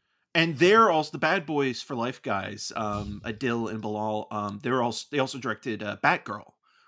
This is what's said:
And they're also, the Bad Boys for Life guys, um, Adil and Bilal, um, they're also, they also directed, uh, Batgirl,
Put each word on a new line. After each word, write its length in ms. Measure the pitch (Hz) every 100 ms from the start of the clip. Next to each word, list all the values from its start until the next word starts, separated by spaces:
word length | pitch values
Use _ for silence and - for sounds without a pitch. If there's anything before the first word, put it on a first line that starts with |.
| _ _ _
And 240 | 165 165 135
they're 320 | 175 220 220
also, 220 | 160 151
the 80 | 147
Bad 260 | 156 185 151
Boys 380 | 147 135 120
for 120 | - 127
Life 280 | 120 131
guys, 480 | 127 101 98 101 - -
um, 460 | 107 104 104 101
Adil 460 | 107 107 131 117 110
and 120 | 110
Bilal, 460 | 107 107 107 107 -
um, 280 | 107 104 101
they're 180 | 123 131
also, 240 | 120 113 -
they 80 | 143
also 180 | 131 135
directed, 460 | 123 107 131 104
uh, 140 | 104 104
Batgirl, 480 | 143 170 - 104 - _ _ _